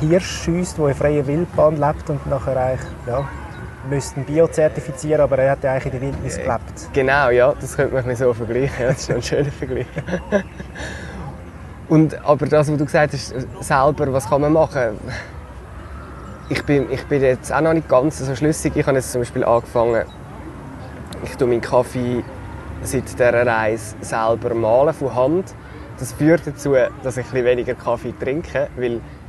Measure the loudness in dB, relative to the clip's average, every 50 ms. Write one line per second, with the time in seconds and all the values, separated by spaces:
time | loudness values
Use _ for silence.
0 | 2 4 4 4 2 0 -6 -6 -2 -2 0 0 -2 -2 -2 0 2 2 2 2
1 | 2 2 2 2 0 0 0 0 0 0 4 6 6 6 6 4 2 2 2 0
2 | -2 -4 -4 -4 -2 -2 -2 -2 -2 0 0 0 2 0 0 -2 -4 -8 -10 -10
3 | -6 -4 -2 -2 -2 -4 -8 -10 -12 -12 -12 -12 -12 -14 -12 -10 -6 -4 -2 -2
4 | -2 -4 -6 -8 -6 0 4 4 4 4 4 4 2 4 2 0 -6 -8 -8 -6
5 | -2 2 4 4 4 4 4 4 4 4 4 2 0 0 0 0 -2 -4 -4 -4
6 | -4 -4 -4 -4 -6 -6 -6 -4 -2 -2 -2 -2 -4 -8 -14 -14 -10 -4 0 2
7 | 4 4 6 6 6 6 6 6 6 6 4 2 -4 -6 -2 0 0 0 0 0
8 | 0 0 0 2 2 2 2 0 -2 -2 0 0 0 0 -2 0 0 0 0 0
9 | -2 -2 -2 -2 -2 0 0 0 0 0 -4 -6 -6 -4 -4 -4 -6 -6 -8 -10
10 | -6 -4 -6 -6 -2 0 -2 -2 -2 -2 -12 -14 -14 -14 -12 -12 -10 -10 -10 -10
11 | -12 -12 -12 -12 -12 -12 -12 -14 -14 -16 -16 -16 -16 -16 -16 -10 -2 4 6 6
12 | 6 4 2 0 2 2 2 4 4 4 4 4 4 4 2 0 0 2 2 2
13 | 2 2 0 -4 -8 -6 -6 -8 -8 -8 -8 -8 -2 2 4 4 4 4 4 2
14 | 0 0 0 0 0 2 2 2 4 4 4 4 4 2 2 0 0 0 -2 -4
15 | -8 -8 -8 -10 -10 -12 -14 -16 -16 -16 -16 -16 -16 -16 -16 -16 -14 -14 -14 -14
16 | -14 -14 -14 -14 -14 -14 -14 -12 -8 -6 -6 -4 0 2 2 2 2 0 -4 -6
17 | -4 0 0 2 4 4 2 2 0 -2 0 2 4 4 2 2 2 4 4 4
18 | 4 2 0 -2 -4 -4 -2 0 2 2 2 2 0 -2 0 0 2 2 2 2
19 | 0 0 -2 -2 -2 -2 -2 0 2 4 4 2 2 0 0 2 4 4 2 2
20 | 0 -2 -8 -16 -16 -16 -14 -14 -14 -14 -14 -14 -14 -14 -14 -14 -14 -14 -14 -14
21 | -14 -14 -12 -10 -10 -8 -4 0 0 2 2 0 0 2 2 2 2 0 -2 -4
22 | -2 -2 -2 -2 -4 -6 -10 -14 -14 -12 -12 -12 -12 -12 -10 -10 -6 -4 -2 -4
23 | -4 -2 0 2 4 4 6 4 4 4 2 2 2 0 0 -2 -4 -10 -12 -12
24 | -8 -4 -2 0 2 2 0 0 0 -2 -2 0 2 4 6 6 6 4 2 0
25 | -4 -2 0 2 2 2 2 0 -2 -4 -10 -18 -18 -16 -16 -16 -16 -14 -12 -10
26 | -10 -8 -2 2 4 6 6 4 2 -2 -8 -4 0 4 4 4 4 4 0 -4
27 | -6 -6 -4 -4 -4 -2 0 2 4 4 4 2 2 -2 -4 -4 -2 -2 -2 -2
28 | -2 -6 -8 -6 -4 -4 -4 -4 -4 -4 -4 -4 -4 -4 -4 -4 -2 -2 -2 -4
29 | -6 -10 -16 -18 -18